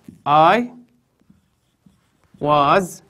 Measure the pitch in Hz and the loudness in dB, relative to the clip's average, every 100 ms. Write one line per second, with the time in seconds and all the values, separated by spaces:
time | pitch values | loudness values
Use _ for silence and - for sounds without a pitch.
0 | - - 139 151 165 214 240 - - _ | -20 -12 -2 2 2 2 -4 -12 -20 _
1 | _ _ _ _ _ _ _ _ _ _ | _ _ _ _ _ _ _ _ _ _
2 | _ _ _ - 147 147 139 185 175 - | _ _ _ -8 -2 0 2 0 -2 -14
3 | _ | _